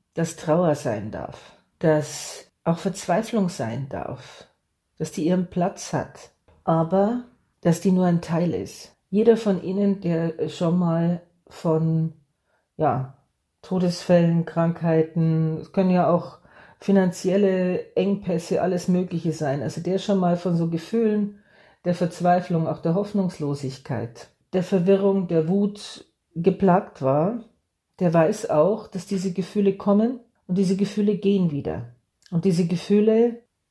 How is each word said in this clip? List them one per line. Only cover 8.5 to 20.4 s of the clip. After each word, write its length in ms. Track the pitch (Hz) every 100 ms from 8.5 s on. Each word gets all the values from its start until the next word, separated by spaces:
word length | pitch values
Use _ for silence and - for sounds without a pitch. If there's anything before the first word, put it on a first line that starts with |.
ist. 420 | - - - - _ -
Jeder 280 | 196 220 220
von 260 | 208 185
Ihnen, 380 | 180 190 202 190
der 480 | 170 165 165 - -
schon 280 | - 170 180
mal 440 | 170 165 170 175 - _ -
von, 640 | - 170 160 160 160 160 - _ _ _ _ _ -
ja, 380 | 151 123 131 - _ _ _ _
Todesfällen, 840 | - 185 180 170 - 175 170 170 165
Krankheiten, 1120 | 170 165 165 170 160 160 170 160 160 160 160
es 100 | -
können 200 | 196 185
ja 180 | 180 151
auch 300 | 170 - - _ - - -
finanzielle 1160 | - 196 180 - 185 196 196 185 180 180 - -
Engpässe, 640 | 196 202 185 170 - 180
alles 260 | 185 180 180
Mögliche 440 | 180 180 170 170
sein, 300 | 156 147 139
also 180 | 113 -
der 180 | 170 190
schon 220 | 190 196
mal 160 | 175
von 220 | 175